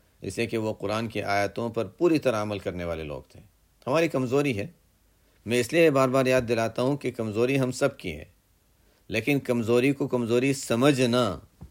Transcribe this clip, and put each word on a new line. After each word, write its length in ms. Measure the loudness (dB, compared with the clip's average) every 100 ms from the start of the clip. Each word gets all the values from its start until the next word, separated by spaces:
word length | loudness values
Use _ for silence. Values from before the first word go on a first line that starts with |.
| _ _
اس 160 | -10 -6
لیے 100 | -4
کہ 100 | -2
وہ 160 | -4
قرآن 340 | -4 -4 -4 -4
کی 140 | -6
آیتوں 480 | -2 0 -2 -4 -6
پر 160 | -4 -6
پوری 340 | 0 2 2
طرح 220 | 0 -2
عمل 180 | -4 -4
کرنے 240 | -6 -6
والے 200 | -6 -6
لوگ 180 | -8 -12 -14
تھے۔ 100 | -20 -20 _ _ _ -2
ہماری 200 | 0 0
کمزوری 500 | 0 0 0 0 -2
ہے۔ 100 | -6 -12 _ _ _ _ _ _ -2
میں 140 | -2
اس 140 | 0
لیے 180 | 4 4
بار 180 | 4 2
بار 160 | 2 4
یاد 160 | 2 2
دلاتا 340 | 0 0 0
ہوں 160 | 0 0
کہ 140 | -4
کمزوری 480 | -6 -4 0 0 2
ہم 120 | 0
سب 260 | 0 -2 -2
کی 180 | -10 -10
ہے، 100 | -14 _ _ _ _ _ _ _ _
لیکن 320 | -4 0 0
کمزوری 540 | 0 -2 2 4 4
کو 140 | 0 -2
کمزوری 460 | -2 0 2 2
سمجھنا 880 | -2 -2 2 4 4 2 2 0 -2 -12 _ -20